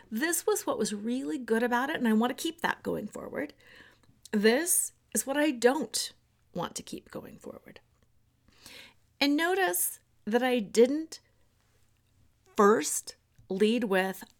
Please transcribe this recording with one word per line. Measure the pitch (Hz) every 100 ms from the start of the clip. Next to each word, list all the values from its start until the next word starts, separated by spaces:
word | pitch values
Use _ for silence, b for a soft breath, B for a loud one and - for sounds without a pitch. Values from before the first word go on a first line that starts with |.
| B
This | 220 320 330 -
was | 403 -
what | -
was | 202
really | 208 220 254 285 311
good | 240 226
about | 240 240 269
it, | 320
and | 240
I |
want | 214 247 262
to |
keep | 330 -
that | - -
going | 196 170 208
forward. | - - - 294 - b b b b _ _ -
This | 214 214 247 339 - - - _
is | 220 -
what | 277
I | 302
don't | 247 240 277 254 - - - _ _ _
want | 175 - -
to |
keep | - - -
going | - - -
forward. | - - - - _ _ _ _ _ _ _ B B B B B _ -
And | 285 294
notice | 339 392 359 349 - - _ _
that | - 233
I | 254 247
didn't | 185 208 240 294 320 - _ _ _ _ _ _ _ _ _ _ _ _ _ 370
first | 202 240 302 - - - _ _ -
lead | 190 214 240
with, | 220 185 190 185 - -